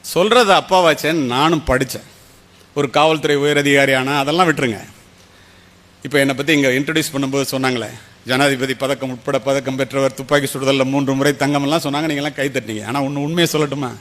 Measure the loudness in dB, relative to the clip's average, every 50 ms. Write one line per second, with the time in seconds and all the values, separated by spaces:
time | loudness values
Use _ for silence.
0 | _ -6 -2 0 2 4 6 4 6 6 4 4 4 4 2 4 4 4 2 2
1 | 0 -2 0 0 0 0 0 2 2 4 2 2 0 0 0 0 0 -2 -6 -12
2 | -14 -16 -20 -20 -20 -20 -20 -20 -20 _ _ -20 -20 _ _ -4 -4 0 2 2
3 | 4 4 2 2 0 0 0 2 2 2 2 2 4 4 4 4 4 4 4 2
4 | 0 0 0 -2 0 0 2 2 2 2 2 0 0 -2 -2 -4 -10 -16 -20 -20
5 | -20 -20 -20 _ -20 -20 -20 -20 -20 -20 -20 -20 -20 -20 _ _ _ _ _ _
6 | -14 -2 0 0 2 2 0 -2 0 0 2 2 4 2 2 0 -2 0 -2 -2
7 | -2 -2 -4 -4 -4 -2 -2 -2 -4 -2 -4 -2 -2 -2 -2 -2 -6 -8 -12 -16
8 | -20 -20 -20 -20 -6 -2 0 2 2 2 2 0 -2 -4 -4 -4 -2 -4 -4 -4
9 | -4 -8 -10 -8 -6 -4 -4 -2 0 0 -2 -2 -2 -4 -4 -4 -4 -4 -2 -2
10 | -2 -2 -2 -4 -6 0 0 0 0 0 -6 -4 0 0 2 2 0 0 0 -2
11 | 0 0 0 0 2 0 0 0 0 0 0 0 0 0 -2 -2 -2 -2 -4 -4
12 | -4 -4 -4 -4 -4 -6 -4 -4 -4 -4 -4 -6 -6 -6 -10 -8 -8 -6 -4 -4
13 | -4 -4 -4 -4 -4 -4 0 0 0 0 0 -2 -2 -2 -4 -6 -8 -8 -10 -12